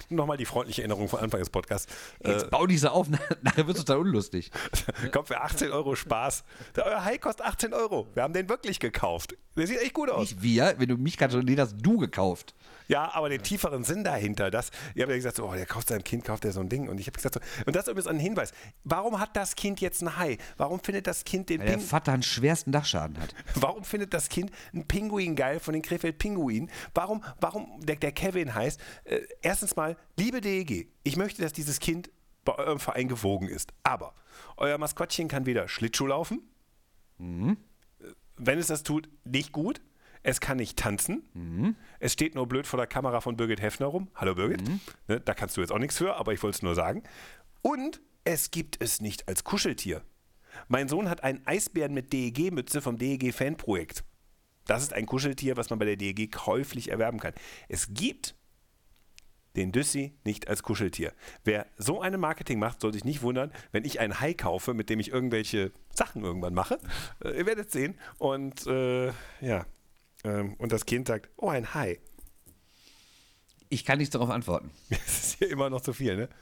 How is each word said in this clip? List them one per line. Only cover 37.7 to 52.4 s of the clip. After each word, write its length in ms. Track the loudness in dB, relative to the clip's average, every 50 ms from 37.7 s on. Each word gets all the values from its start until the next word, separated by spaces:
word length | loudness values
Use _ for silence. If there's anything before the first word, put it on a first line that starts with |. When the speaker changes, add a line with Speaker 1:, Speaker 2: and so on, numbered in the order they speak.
| -20 _ _ _ _ _
Speaker 1:
äh, 40 | -20 -20 -20 -20 _ -20 -16
wenn 220 | -2 2 2 2 2
es 100 | 2 0
das 140 | -2 -2 0
tut, 260 | 0 -2 -2 -2 -4 -12 -16 _
nicht 280 | -2 0 0 0 0 -2
gut. 300 | -2 0 0 -2 -4 -8 -16 _ _ _ -20 -20 -2 0
Es 160 | 0 0 2
kann 160 | 0 0 0
nicht 220 | 0 -2 -2 -2 -2
tanzen. 500 | 0 0 2 0 0 0 -2 -2 -4 -8 _
Speaker 2:
Mhm. 440 | -10 -8 -4 -2 2 2 2 2 0 -6 -16 -12 -4
Speaker 1:
Es 120 | -2 -2 0
steht 220 | 2 0 0 0
nur 120 | -2 -2 0
blöd 180 | 0 -2 -2
vor 100 | 0 0
der 100 | 0 0 0
Kamera 320 | 0 -2 0 2 0 2
von 160 | 0 0 0
Birgit 240 | 0 2 2 2 2 0
Heffner 240 | -2 0 0 -2
rum. 220 | 0 0 -2 -4 -6 -6
Hallo 200 | -2 0 2 2
Birgit. 320 | 4 2 2 2 0 0 0
Speaker 2:
Mhm. 120 | -2 -2 -4 -8 -16 -16 -2
Speaker 1:
Ne, 140 | -2 -2 0
da 120 | 2 0 0
kannst 240 | 0 -2 -2 0
du 40 | -2
jetzt 100 | 0 0
auch 80 | 2 0
nichts 180 | 0 0 0
für, 200 | 0 0 0 0
aber 160 | 0 0 -2 -2
ich 100 | 0 0
wollt's 180 | -2 -2 0 0
nur 120 | 0 2
sagen. 280 | 2 2 0 0 -4 -6 -10 -18 -20 -20 -20 -20 -20 -20 -20 -20 -4 -2
Und 380 | 0 0 0 -2 -4 -6 -8 -14 _ _ _ _
es 260 | 0 0 0 0 -2
gibt 320 | -4 -6 -6 -6 -6 -6 -2
es 180 | -2 -2 -2
nicht 280 | -2 -4 -6 -6 -6 -4
als 160 | -4 -4 -2
Kuscheltier. 580 | 0 0 0 2 0 0 -2 -2 -4 -4 -4 -6 -12 -20 _ _ _ _ _ -20 -20 -20 -20 -2
Mein 220 | 0 2 2 2 2
Sohn 200 | 0 2 2 0
hat 140 | 0 0 0
einen 240 | 0 0 0 0
Eisbären 480 | 0 0 0 0 0 0 0 0 0 0
mit 180 | -2 -2 0 0
D-E-G-Mütze 680 | 0 0 0 0 0